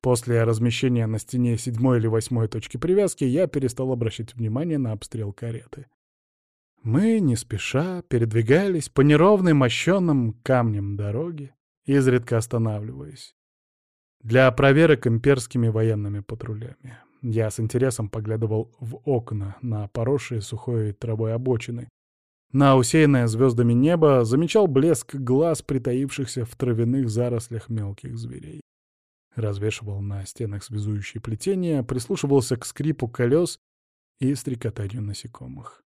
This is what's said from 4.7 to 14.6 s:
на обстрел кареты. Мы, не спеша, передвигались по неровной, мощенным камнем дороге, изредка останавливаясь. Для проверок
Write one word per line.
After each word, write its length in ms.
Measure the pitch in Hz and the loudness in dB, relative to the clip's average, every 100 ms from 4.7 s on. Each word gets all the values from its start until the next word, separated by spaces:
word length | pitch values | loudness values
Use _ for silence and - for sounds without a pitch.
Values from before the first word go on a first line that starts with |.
| 151 | -2
на 140 | 127 | -4
обстрел 400 | 107 - 117 104 | -6 -8 -8 -8
кареты. 540 | 98 117 117 - - 139 _ _ _ _ _ _ _ _ _ | -8 -10 -10 -14 -20 -20 _ _ _ _ _ _ _ _ _
Мы, 340 | 110 123 220 226 | -2 2 4 2
не 160 | 170 | 2
спеша, 680 | 113 - 101 - 131 175 185 | 0 -4 -8 -4 -2 -2 -6
передвигались 840 | - 123 113 110 113 143 202 175 - | -4 -2 0 0 4 4 4 -2 -4
по 120 | - | 2
неровной, 540 | 139 151 175 208 180 | 4 6 6 6 6
мощенным 800 | 151 127 113 - 196 175 147 117 110 | 4 4 0 0 2 2 2 0 -4
камнем 520 | - 127 117 104 101 101 | 2 2 2 -2 -4 -4
дороге, 560 | 104 110 170 160 139 _ _ _ | -4 -4 -6 -8 -14 _ _ _
изредка 520 | - 139 131 123 120 117 | 2 4 6 4 2 -2
останавливаясь. 1000 | 110 117 113 107 107 131 147 143 - _ _ _ _ _ _ _ _ _ | 0 -2 -2 -4 -8 -12 -16 -18 -20 _ _ _ _ _ _ _ _ _
Для 260 | 113 127 131 | 0 6 6
проверок 560 | 117 | 6